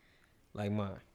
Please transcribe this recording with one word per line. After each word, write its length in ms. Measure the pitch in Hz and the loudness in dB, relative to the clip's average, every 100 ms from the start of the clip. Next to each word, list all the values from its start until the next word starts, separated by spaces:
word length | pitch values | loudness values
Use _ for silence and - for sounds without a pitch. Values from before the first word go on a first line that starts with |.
| - - - - - | -20 -20 -20 -20 -10
Like 180 | - 104 | -2 0
mine. 280 | 104 98 95 - | 2 0 -4 -14